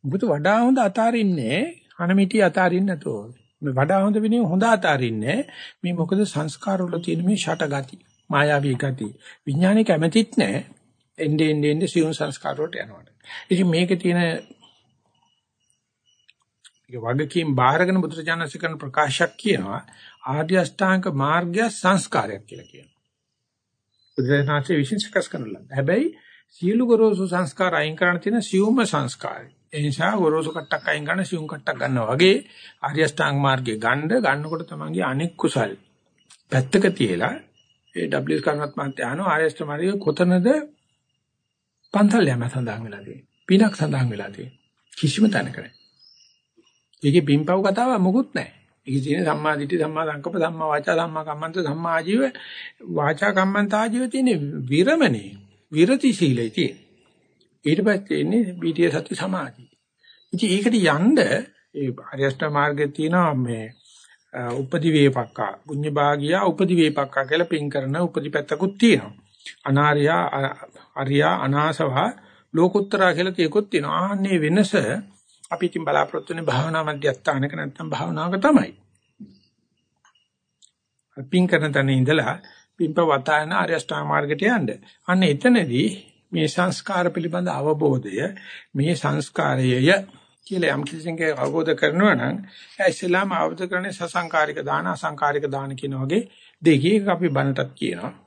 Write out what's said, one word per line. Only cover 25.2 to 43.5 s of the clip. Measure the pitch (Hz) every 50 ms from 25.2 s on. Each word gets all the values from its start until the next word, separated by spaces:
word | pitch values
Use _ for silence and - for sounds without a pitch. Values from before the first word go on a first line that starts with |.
| 175
කරන | - - 160 120
ලද. | 110 95 87 - -
හැබැයි | - 139 139 143 180 233 302 339 - - _ - - _ _ _ _ -
සියලු | 175 180 214 233 254
ගොරෝසු | 233 233 214 226 220 202 180 190
සංස්කාර | 180 180 180 180 143 - - 190 180 165
අයින් | 151 151 156 160
කරන්න | 165 185 175 175 170
තියෙන | - 202 226 240
සියුම්ම | 196 - - 190 202 214 233 262 226
සංස්කාරය. | - - 147 135 120 - - - - - - - - _ _ _
ඒ | _ - 151
නිසා | 147 147 131 - 165 190 220
ගොරෝසු | 208 175 156 156 160 156 160
කට්ටක් | 156 165 143 _ 156 151 -
අයින් | - 151 151 147
කරන | 147 170 185 185
සියුම් | - 185 165 156
කට්ටක් | 151 147 147 - - 151
ගන්නවා | 131 135 135 131 123 110 107
වගේ | 127 143 175 190 202 269 - - - - - - - _
ආර්ය | - 139 147 156 160
අෂ්ටාංග | 143 - - 151 147 143 139
මාර්ගයේ | 139 139 131 127 127 120 110
ගන්න | 107 113 117 127 143 151 160 220 254
ගන්නකොට | 214 139 139 147 151 156 165 160 170
තමන්ගේ | - 160 151 156 156 160 95 180
අනෙක් | 135 131 139 165 170 -
කුසල් | - - - - 131 113 101 98 - _ _ _ _ _ _ _ _ _ _ - _ _
පැත්තක | _ - 131 131 131 - 202 196 190
තියලා | 185 - 127 101 90 87 110 - 269 320 - _ _ _ _ _ _ _ _ _ _
ඒ | - 165
ඩබ්ලිව් | 156 135 139 139 147 156 147
කරුණාත් | - 156 147 147 147 143 -
මහත්තයා | 151 143 139 131 - - 120
අහනවා | 135 170 202 185
ආර්ය | 156 156 160
අෂ්ටාංග | 156 151 - 165 147
මාර්ගයේ | 147 147 170 190 202 202
කොතනද | 196 156 147 147 180 180 180 185 180 233 294 311 - - _ _ _ _ _ _ _ _ _ _ _ _ _ _ _ _ _ _ _ _ _ _ _ _ -
පන්සල් | 202 208 208 233 226 185
යෑම | 143 127 120 117
සඳහන් | 120 - 127 120 117 120 113
වෙලා | 113 107 101 101
තියෙන්නේ? | 101 113 110 - _ _ _ _ _
පිනක් | -